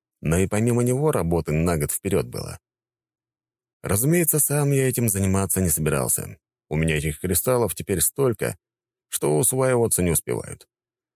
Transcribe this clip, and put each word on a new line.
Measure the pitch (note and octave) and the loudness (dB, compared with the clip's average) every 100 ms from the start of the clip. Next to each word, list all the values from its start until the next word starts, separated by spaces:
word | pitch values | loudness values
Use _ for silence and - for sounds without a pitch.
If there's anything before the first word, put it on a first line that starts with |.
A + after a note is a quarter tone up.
| _ _ | _ _
но | - E2+ | 0 0
и | F#2+ | 2
помимо | G#2 A#2 A#2+ | 0 2 2
него | B2 B2+ D3+ | 0 0 0
работы | B2+ E2+ E2+ D#2+ | 0 0 0 0
на | D#2 E2+ E2+ | 0 0 0
год | D2 | -2
вперед | - G2 F#2 B1 | -4 -2 0 -2
было. | A1+ G1+ - _ _ _ _ _ _ _ _ _ _ _ _ | -6 -10 -12 _ _ _ _ _ _ _ _ _ _ _ _
Разумеется, | - G2+ C3 F3 D#3+ D3+ | -4 0 2 2 2 0
сам | - C#3+ C#3+ | 0 0 2
я | C#3 C3 | 2 2
этим | B2 A#2 | 0 0
заниматься | G2 G2 F#2+ F#2+ - | 2 2 2 0 0
не | F#2 | 0
собирался. | D#2+ D2+ C#2+ B1 - - - _ _ _ | 0 0 0 0 -4 -6 -16 _ _ _
У | D2+ | 0
меня | D#2+ D#2 | 0 0
этих | D#2 D2+ | -2 -4
кристаллов | F2+ F2+ - B2+ G#2+ | -2 -2 0 0 0
теперь | - - F#2 | -4 -4 -2
столько, | - - C3+ G#2+ A#1+ - _ _ _ _ _ | -2 0 0 0 -4 -6 _ _ _ _ _
что | - D3 D3+ | -4 0 2
усваиваться | C3+ C3 C3 B2 A2+ - | 2 2 2 2 2 2
не | F2+ | 0
успевают. | D#2+ - A#1 - - - _ _ _ _ | 0 -2 -6 -6 -14 -20 _ _ _ _